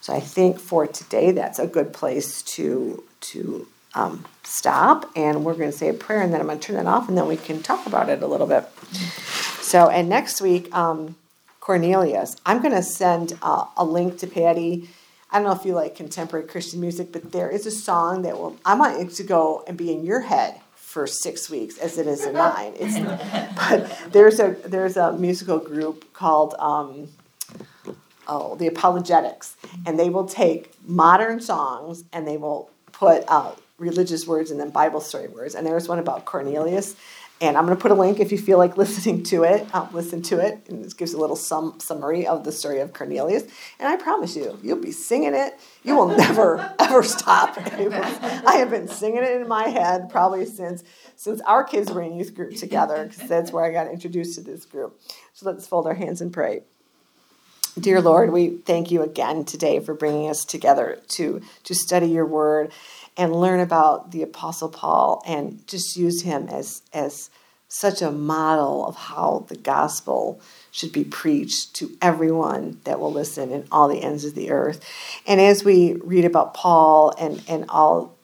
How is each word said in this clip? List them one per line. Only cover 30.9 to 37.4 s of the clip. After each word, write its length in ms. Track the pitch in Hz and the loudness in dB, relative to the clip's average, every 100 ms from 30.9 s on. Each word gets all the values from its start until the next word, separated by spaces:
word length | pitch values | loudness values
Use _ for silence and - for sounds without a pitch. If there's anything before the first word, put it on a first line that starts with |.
| 175 160 185 226 226 | 4 8 8 4 -2
songs 640 | 233 175 139 123 151 170 170 | -4 -2 -2 -4 -10 -14 -12
and 160 | 170 156 | -10 -6
they 120 | 151 | -6
will 320 | 151 147 - _ _ | -4 -6 -8 _ _
put, 320 | - 190 165 - | 2 6 6 6
uh, 240 | 156 120 - _ _ | 2 2 -10 _ _
religious 500 | 170 170 175 165 160 | -6 0 0 -2 -2
words 240 | 160 160 | -2 -2
and 80 | 143 | -6
then 120 | 147 | -4
Bible 300 | 147 156 151 | 2 2 0
story 260 | 151 151 - | -8 -10 -10
words. 260 | 110 131 | -12 -12
And 120 | 160 160 | -6 -2
there's 220 | 165 170 | -2 -2
one 100 | 170 | -4
about 260 | 165 135 | -2 -6
Cornelius. 720 | - 139 139 147 160 185 196 - - - - _ | -6 -6 -4 -2 -2 -2 -4 -12 -20 -20 -20 _